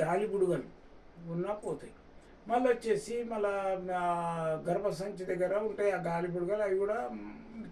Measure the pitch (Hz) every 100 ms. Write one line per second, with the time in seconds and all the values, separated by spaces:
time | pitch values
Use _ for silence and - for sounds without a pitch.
0 | 160 185 208 196 180 156 - - - -
1 | - - 170 170 190 208 208 156 - -
2 | - - - - - 240 262 233 226 208
3 | - 240 233 220 202 196 190 185 185 180
4 | 175 170 170 165 160 156 147 190 202 160
5 | 202 180 185 180 180 196 214 202 202 185
6 | 170 170 175 175 175 208 208 190 202 226
7 | 240 220 208 - - - 185